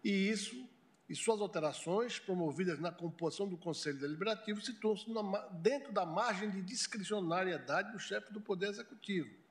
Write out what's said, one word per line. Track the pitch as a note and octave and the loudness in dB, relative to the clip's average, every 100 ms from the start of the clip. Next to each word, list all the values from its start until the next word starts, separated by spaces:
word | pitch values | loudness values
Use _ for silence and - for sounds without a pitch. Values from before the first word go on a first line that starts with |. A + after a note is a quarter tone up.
e | A3 G3 G3 | 4 4 4
isso, | G#3+ - B3 - - - _ - | 2 -2 -8 -14 -18 -20 _ -8
e | D#3 | -2
suas | - G#3+ | 2 2
alterações, | G3+ E3+ D3+ C3+ E3 G3 A#3+ - | 2 2 0 0 0 2 2 -2
promovidas | - F3+ D#3+ C3+ F#3 D3 | -2 2 2 2 0 2
na | E3+ | -2
composição | E3 E3+ E3 E3 C#3+ G3+ | -2 -6 0 -2 0 -4
do | F3 | -2
Conselho | F3 D3+ D3+ C#3 | -4 -2 -2 -2
Deliberativo, | C#3+ D#3 G3+ G#3+ G#3+ G#3 | -4 0 0 0 -2 -4
situam-se | - A3+ A3 G3+ A3 | -4 0 2 2 0
na | A3+ | -2
ma-, | G#3 G3+ - | 0 -2 -4
dentro | F3 F3+ C#4 C#4 | 2 4 4 0
da | G3+ F3 | 0 2
margem | E3 A#3+ F#3 G#3+ | 4 4 2 0
de | G3 | -2
discricionariedade | F#3 A#3+ - A#3 F3 G#3 E3+ F3 F#3 D#3 B2+ D#3+ G#3 | -4 -4 -2 -2 -2 0 2 2 2 0 0 0 0
do | G#3 | -6
chefe | - G#3 - | -4 -4 -4
do | G#3 | -10
Poder | G#3+ F#3 G3 | -2 0 0
Executivo. | G#3 - A#3 - F#3+ B2+ - - | -2 -12 -12 -2 0 -2 -10 -20